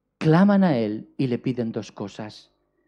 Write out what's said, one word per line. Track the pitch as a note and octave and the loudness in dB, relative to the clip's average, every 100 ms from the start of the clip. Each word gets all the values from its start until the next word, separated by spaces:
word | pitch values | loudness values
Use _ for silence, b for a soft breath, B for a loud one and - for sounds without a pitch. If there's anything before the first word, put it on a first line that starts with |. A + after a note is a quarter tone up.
| _ - | _ -4
Claman | D#3+ E3 G3+ G3 | 2 4 4 4
a | F#3 B2 | 2 0
él | G#2+ A2 - - | -2 -6 -10 -6
y | C3 | -4
le | A#2+ | -4
piden | C3 B2 A2+ | -6 -6 -6
dos | A2 G2+ | -8 -10
cosas: | - G#2 - G#2+ - _ _ _ _ | -12 -14 -14 -18 -18 _ _ _ _